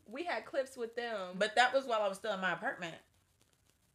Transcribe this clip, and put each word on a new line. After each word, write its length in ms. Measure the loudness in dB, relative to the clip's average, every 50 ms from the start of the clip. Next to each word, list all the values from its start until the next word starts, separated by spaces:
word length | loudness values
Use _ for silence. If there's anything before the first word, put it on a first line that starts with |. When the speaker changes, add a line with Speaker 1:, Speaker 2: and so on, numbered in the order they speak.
| -16 -10
Speaker 1:
we 160 | -8 -6 -4
had 200 | -2 -2 -4 -4
clips 300 | -4 -2 -2 -2 -2 -4
with 200 | -8 -8 -6 -4
them. 400 | -4 -4 -4 -4 -4 -4 -4 0 0
Speaker 2:
But 180 | 0 4 6
that 180 | 6 6 6 6
was 120 | 2 2
while 160 | 2 2 2
I 60 | 2 2
was 80 | 0 -2
still 160 | -2 -2 -2
in 80 | 0
my 100 | 0 0 0
apartment. 420 | 0 -2 -4 -4 -4 -6 -8 -10 -10 -18 _ _ _ _ _ _ _ _ _ _ _ _ _ _ _ _ _